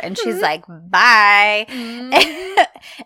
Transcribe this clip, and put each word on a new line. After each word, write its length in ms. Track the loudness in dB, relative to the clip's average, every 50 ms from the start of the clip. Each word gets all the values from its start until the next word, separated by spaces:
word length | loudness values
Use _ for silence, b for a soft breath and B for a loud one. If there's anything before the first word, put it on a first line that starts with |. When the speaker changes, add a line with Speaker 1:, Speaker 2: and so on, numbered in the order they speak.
| -4
Speaker 1:
and 140 | -6 -10
she's 200 | -8 -8 -6 -6
Speaker 2:
Mm-hmm. 60 | -4 -4
Speaker 1:
like, 220 | -4 -4 -6 -10
"Bye." 1000 | -16 -20 -20 -8 -4 0 2 4 4 4 6 4 4 4 4 4 2 0 -2 -6 -8
Speaker 2:
Mm-hmm. 440 | -12 -14 -14 -14 -14 -14 -8 -2 0
Speaker 1:
<laughs> 460 | 0 0 0 -2 -8 -14 -4 0 0 0 0 -4 B B B B B -12